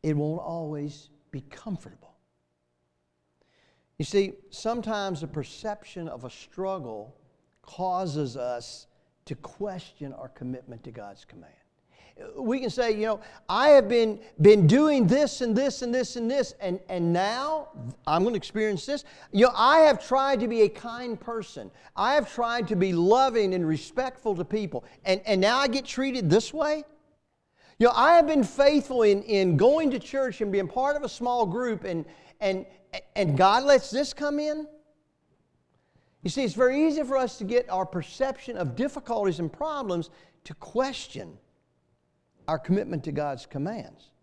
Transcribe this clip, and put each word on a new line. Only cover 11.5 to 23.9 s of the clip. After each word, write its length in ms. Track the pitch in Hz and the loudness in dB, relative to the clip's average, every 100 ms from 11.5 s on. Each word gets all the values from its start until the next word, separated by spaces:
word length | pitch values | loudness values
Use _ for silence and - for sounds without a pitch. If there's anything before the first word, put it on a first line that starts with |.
| _ _ _ _ _ _ - - - | _ _ _ _ _ _ -20 -18 -8
We 240 | 247 262 | -4 -2
can 120 | 247 | -4
say, 260 | 254 233 214 | -2 -2 0
you 80 | 214 | -2
know, 140 | 208 - - - | -4 -8 -18 -4
"I 220 | 196 285 | 2 8
have 180 | 277 208 | 8 8
been, 320 | 240 220 208 - - | 2 2 -2 -14 6
been 240 | 190 208 156 | 8 10 8
doing 400 | 247 302 277 185 | 6 6 4 4
this 360 | 269 285 - | 4 2 -2
and 140 | 240 220 | -2 0
this 280 | 277 - | 0 -4
and 100 | 247 | -4
this 220 | 247 240 247 | -2 -2 -6
and 160 | 226 | -4
this, 240 | 277 254 - | -2 -4 -6
and, 200 | 196 185 - | -8 -8 -6
and 240 | 180 170 | -4 0
now 540 | 170 196 240 285 311 285 - 120 - - | 0 0 -4 -6 -6 -8 -16 -16 -10 -2
I'm 160 | 160 | 0
gonna 120 | 208 214 | 0 -2
experience 520 | - 220 214 190 - | -6 -4 -2 -4 -6
this. 160 | 285 - - - | -8 -8 -20 -4
You 140 | 196 247 | 4 4
know, 80 | 202 | 4
I 260 | 240 320 | 4 6
have 220 | 311 240 | 6 4
tried 360 | - 262 269 262 | 0 0 0 0
to 80 | 226 | 0
be 160 | 233 | 2
a 60 | 208 | 2
kind 500 | 208 240 233 247 220 | 2 -14 -12 -10 -10
person. 500 | - 226 190 - 98 _ - - | -10 -10 -10 -14 -18 _ -14 -2
I 200 | 214 294 | 2 2
have 180 | 233 | 0
tried 340 | - 233 233 185 | -4 -2 -2 -2
to 60 | 196 | 0
be 160 | 190 | 2
loving 600 | 170 175 240 269 226 196 | 2 4 6 4 2 0
and 140 | 185 160 | 0 -2
respectful 680 | 156 - | -2 -4